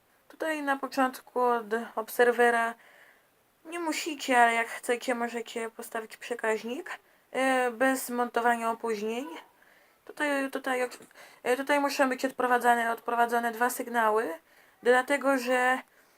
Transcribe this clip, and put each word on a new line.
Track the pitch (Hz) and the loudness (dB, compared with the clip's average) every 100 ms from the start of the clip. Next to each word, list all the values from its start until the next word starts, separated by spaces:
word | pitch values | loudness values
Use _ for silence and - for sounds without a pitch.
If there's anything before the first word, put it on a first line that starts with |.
| _ _ _ | _ _ _
Tutaj | - 320 311 | -8 -4 -4
na | 285 277 | -2 -2
początku | 269 269 262 262 - 247 | -4 0 0 -2 -8 0
od | 247 240 208 226 233 - | 2 0 -2 -6 -4 -8
Obserwera | 220 - 240 233 240 233 226 226 - - - _ _ _ _ _ 320 | -8 2 4 6 4 4 -2 -6 -18 -20 -20 _ _ _ _ _ -12
nie | 349 | -6
musicie, | 330 302 - 285 - 247 | -4 -4 -6 -8 2 4
ale | 233 | 6
jak | 233 233 | 4 -2
chcecie, | - - 240 - 240 | -6 -4 -4 -2 -4
możecie | 240 233 226 233 226 | -4 -6 -8 -8 -10
postawić | - 226 233 220 - | -10 -10 -10 -12 -16
przekaźnik, | - 233 226 220 220 262 359 - _ _ _ | -10 -4 -2 -2 -4 -10 -10 -14 _ _ _
e, | - 262 262 247 | -2 0 2 0
bez | 220 269 262 - | 2 2 2 -4
montowania | 240 240 233 233 233 226 | -4 -2 0 2 2 0
opóźnień. | 226 233 214 214 233 302 320 - _ _ _ _ _ _ | -4 -4 -4 -4 -6 -8 -12 -18 _ _ _ _ _ _
Tutaj, | - 294 277 269 | -4 -2 0 -2
tutaj, | 269 269 254 254 - - - - - | -4 -4 -2 -4 -6 -20 -20 -20 -10
e, | 233 247 | -2 -2
tutaj | 277 285 | 2 2
muszą | 285 277 269 | 2 2 0
być | 254 269 | 2 -4
odprowadzane, | - 247 247 240 240 226 | -2 2 4 4 4 2
odprowadzone | 226 - 240 233 233 233 | -4 -4 0 2 2 -2
dwa | 220 247 | 0 -2
sygnały, | 254 247 240 220 214 254 320 _ _ _ _ | -2 -4 2 2 2 0 -6 _ _ _ _
dlatego | 214 247 254 285 269 269 | 4 4 4 0 2 0
że | 240 254 247 254 - _ _ | 2 2 4 2 -2 _ _